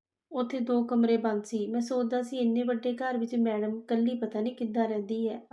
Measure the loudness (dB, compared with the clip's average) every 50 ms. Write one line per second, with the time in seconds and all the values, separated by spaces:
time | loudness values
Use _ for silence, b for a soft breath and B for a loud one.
0 | _ _ _ _ _ _ -4 -4 -2 -2 -2 -2 0 2 2 2 2 2 4 4
1 | 6 6 4 4 2 0 0 -2 -2 -4 -4 -4 -2 -2 -2 -2 -2 0 0 0
2 | 0 0 0 -2 -2 -2 -2 0 2 2 2 2 2 0 0 0 -2 -2 -2 -2
3 | -2 -2 -2 -2 -2 0 2 2 2 2 2 0 0 -2 -4 -4 -4 -2 0 2
4 | 2 2 0 0 -2 -4 -2 -2 -2 -2 -2 -4 -4 -2 0 0 0 0 0 -2
5 | -4 -4 -2 -2 -2 -2 -4 -6 -8 -8